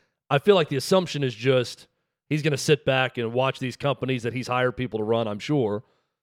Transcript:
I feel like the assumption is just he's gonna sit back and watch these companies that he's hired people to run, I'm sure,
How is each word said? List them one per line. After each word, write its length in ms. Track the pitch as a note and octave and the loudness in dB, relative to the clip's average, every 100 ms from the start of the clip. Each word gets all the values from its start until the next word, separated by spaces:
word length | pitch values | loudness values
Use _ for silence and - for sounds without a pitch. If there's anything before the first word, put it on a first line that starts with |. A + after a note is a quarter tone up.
| _ _ - | _ _ -2
I 120 | C#3 | 2
feel 160 | G3+ F#3+ | 4 4
like 140 | D3+ | 4
the 60 | C3+ | -2
assumption 460 | - F#3+ F3 D3 | 2 2 2 -2
is 140 | C3+ A2 | -4 -2
just 500 | C3 B2+ A#2 - - _ _ _ - | 2 2 0 -8 -20 _ _ _ -4
he's 120 | D3+ | -2
gonna 140 | D3 C3+ | 0 0
sit 280 | - D3 | 2 2
back 320 | - C3 B2+ - | 2 0 0 -2
and 160 | A2+ | -4
watch 280 | A#2+ C3 - | 0 0 -2
these 160 | B2+ - | -6 -4
companies 480 | D3 B2+ C3 C3 | -4 -2 -2 -4
that 80 | A#2 | -4
he's 160 | B2 A#2 | -6 -4
hired 280 | B2 B2+ B2 | 0 0 -2
people 220 | B2 G#2+ | -4 -2
to 60 | |
run, 240 | G#2+ A2+ A2 | 0 0 0
I'm 100 | G#2 | -4
sure, 460 | - D3 G#2+ G#2 - _ _ _ | -2 0 0 -2 -8 _ _ _